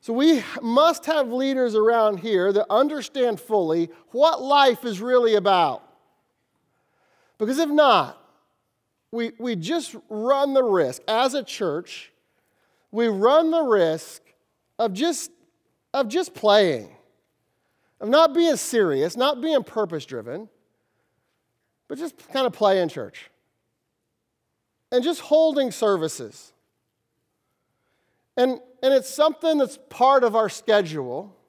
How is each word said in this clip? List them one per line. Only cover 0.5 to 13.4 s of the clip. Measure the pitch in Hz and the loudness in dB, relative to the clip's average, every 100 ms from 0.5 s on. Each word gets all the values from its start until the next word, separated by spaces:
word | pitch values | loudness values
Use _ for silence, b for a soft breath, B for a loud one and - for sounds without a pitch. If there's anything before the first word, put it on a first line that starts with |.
| - | -10
must | 226 240 320 330 - | -2 2 2 2 -4
have | 311 262 | -2 -2
leaders | 247 269 262 247 | -2 -2 0 0
around | 214 220 233 214 202 | 2 2 4 2 0
here | 208 202 185 | -2 0 2
that | 202 - | 0 2
understand | 208 285 302 220 277 247 208 | 0 0 -2 -10 -4 -2 -2
fully | - 214 170 165 165 B B | -2 -2 0 -2 -4 B B
what | 233 302 320 | 0 2 2
life | 262 285 277 240 | 0 4 4 2
is | 240 190 | -4 -8
really | 233 254 233 | 0 2 4
about. | 214 196 185 160 123 _ _ _ _ _ _ _ _ _ _ _ _ _ _ _ _ | 2 2 2 2 -2 _ _ _ _ _ _ _ _ _ _ _ _ _ _ _ _
Because | 214 262 | -4 -2
if | 320 | 0
not, | 294 285 208 143 - _ _ _ _ _ _ _ _ _ | 4 6 4 2 -8 _ _ _ _ _ _ _ _ _
we, | 226 233 226 | -8 -8 -6
we | 247 214 | -6 -6
just | 165 330 277 226 _ | -4 -6 -6 -16 _
run | 214 226 277 277 | -8 -2 0 0
the | 269 | 0
risk, | 254 190 139 127 - | 2 2 0 -4 -4
as | 220 262 | -2 0
a | 277 | -4
church, | 240 - 190 151 175 - - _ _ _ _ _ _ _ _ | -10 -8 -6 -6 -10 -18 -20 _ _ _ _ _ _ _ _
we | 208 233 | -2 -2
run | 196 220 294 | 2 4 4